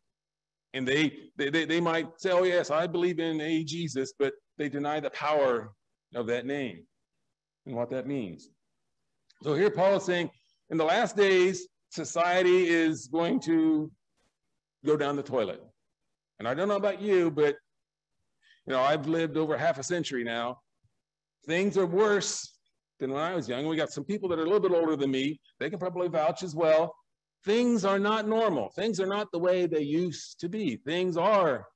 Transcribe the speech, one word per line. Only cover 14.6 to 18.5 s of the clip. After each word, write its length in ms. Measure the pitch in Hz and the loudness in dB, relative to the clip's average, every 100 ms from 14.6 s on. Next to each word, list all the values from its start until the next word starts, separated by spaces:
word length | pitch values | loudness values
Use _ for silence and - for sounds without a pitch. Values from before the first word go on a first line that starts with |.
| _ _ 143 | _ _ -2
go 120 | 151 | 0
down 180 | 143 143 | 0 -2
the 80 | |
toilet. 380 | 139 127 101 - - _ _ _ _ _ _ - | -2 -2 -2 -4 -14 _ _ _ _ _ _ -10
And 80 | 110 | -4
I 60 | |
don't 140 | 139 196 | -2 0
know 80 | 202 | 0
about 260 | 202 185 | -2 -2
you, 280 | 208 190 170 | 2 2 2
but, 260 | 147 147 143 _ _ _ _ _ _ _ _ _ | 2 2 0 _ _ _ _ _ _ _ _ _